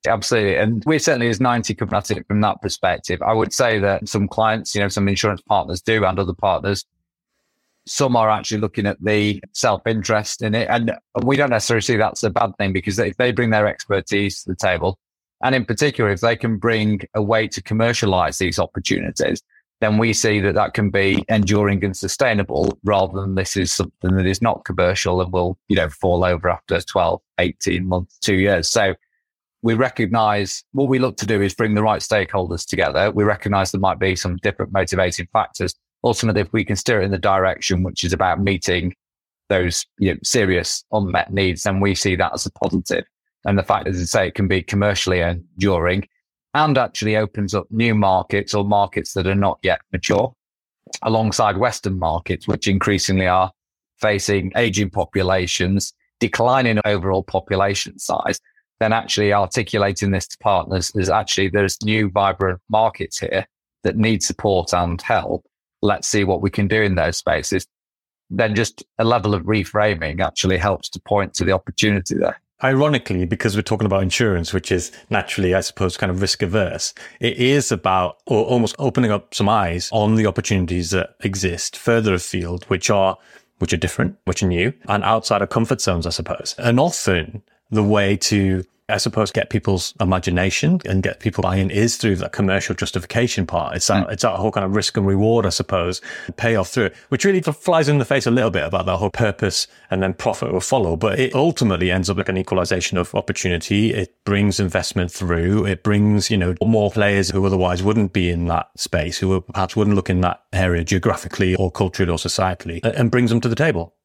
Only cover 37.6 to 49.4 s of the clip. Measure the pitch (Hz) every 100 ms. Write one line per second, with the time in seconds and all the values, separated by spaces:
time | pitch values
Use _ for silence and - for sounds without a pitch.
37.6 | - 90 92 - 87 90 92 85 98 95
38.6 | - 90 87 - _ _ _ _ _ 95
39.6 | 90 - - - 98 82 - 123 98 90
40.6 | 87 - _ 92 98 90 - 98 95 82
41.6 | 107 95 101 92 98 90 90 60 - -
42.6 | 92 90 - - - _ _ _ - 98
43.6 | - 101 - 90 85 113 92 - 98 95
44.6 | 90 101 104 98 - 92 85 87 - 92
45.6 | 101 90 85 95 - _ _ _ _ 143
46.6 | 151 131 120 - 107 107 104 - 101 101
47.6 | - 110 117 107 98 92 90 101 101 104
48.6 | 101 101 101 - - 98 92 98